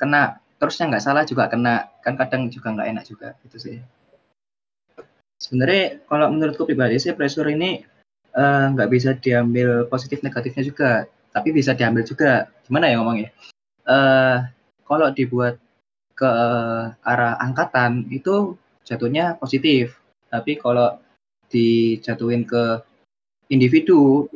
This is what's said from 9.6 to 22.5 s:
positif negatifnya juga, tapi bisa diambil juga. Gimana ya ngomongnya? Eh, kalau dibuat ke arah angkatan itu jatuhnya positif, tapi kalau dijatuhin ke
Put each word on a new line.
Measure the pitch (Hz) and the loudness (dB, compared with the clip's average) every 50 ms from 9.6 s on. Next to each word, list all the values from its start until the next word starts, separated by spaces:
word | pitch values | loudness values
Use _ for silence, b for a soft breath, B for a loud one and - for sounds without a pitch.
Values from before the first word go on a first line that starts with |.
| 123 123 120 120 120 | 2 2 2 0 0
positif | 120 131 127 127 - 143 139 - | -2 -4 -6 -6 -6 -10 -8 -8
negatifnya | 135 - 151 120 127 127 139 131 | -8 -6 -6 -8 -6 -6 -6 -6
juga, | 143 139 - 143 127 117 110 - - _ _ _ _ | -6 -2 0 2 2 2 2 0 -4 _ _ _ _
tapi | - - 107 160 156 | -6 -4 -2 0 2
bisa | 147 131 139 131 127 | 2 2 2 2 2
diambil | 120 117 117 117 | 2 2 2 0
juga. | 113 - - - 156 139 127 107 - - _ _ _ | -2 -2 -2 0 2 2 2 2 0 -4 _ _ _
Gimana | - 127 151 170 147 | -4 -2 2 2 2
ya | 120 117 | 2 2
ngomongnya? | 113 117 117 107 107 - _ B B B B _ _ _ _ _ - | 0 -2 -2 -4 -6 -8 _ B B B B _ _ _ _ _ 0
Eh, | - 131 139 135 135 135 131 131 131 127 123 127 127 - _ _ _ _ _ | 2 4 4 6 6 4 4 4 2 2 0 -2 -6 -12 _ _ _ _ _
kalau | _ - 147 156 160 139 139 | _ -2 0 2 2 0 0
dibuat | 139 131 120 123 123 123 120 120 - _ _ _ _ _ _ _ _ _ _ - - | -2 -4 -2 0 -2 -2 -2 -4 -6 _ _ _ _ _ _ _ _ _ _ -6 -2
ke | 135 131 117 117 120 117 120 117 117 117 113 113 113 113 110 _ - | 0 0 2 2 2 0 0 -2 -2 -4 -4 -6 -6 -8 -10 _ -4
arah | 117 120 123 120 117 117 - | -2 0 0 0 0 -2 -2
angkatan | 123 127 127 139 170 - - 127 123 120 120 123 - - | -4 -4 -2 -2 -2 -2 0 0 0 0 0 -2 -6 -6
itu | 127 135 - 185 196 202 202 185 180 - _ _ _ _ | -8 -6 -2 0 0 0 0 -2 -6 -12 _ _ _ _
jatuhnya | _ - 120 117 120 120 139 156 175 175 165 - | _ -10 -8 -4 -4 -2 -2 0 0 -2 -2 -6
positif, | - 139 139 135 143 156 143 131 120 120 - _ _ _ _ _ _ | -6 -2 -2 0 2 4 2 2 2 -2 -6 _ _ _ _ _ _
tapi | - - 113 - 147 147 147 | -8 -8 -6 -4 -4 -6 -4
kalau | - 120 123 123 120 117 - - _ _ _ _ _ _ _ _ _ _ | -2 0 2 2 2 2 0 -4 _ _ _ _ _ _ _ _ _ _
dijatuhin | - 120 117 113 117 117 113 113 113 110 - - 113 - 117 117 120 120 113 | 0 2 2 4 4 2 2 0 0 -2 -4 -8 -6 -4 -4 -2 -2 -2 -2
ke | - | -2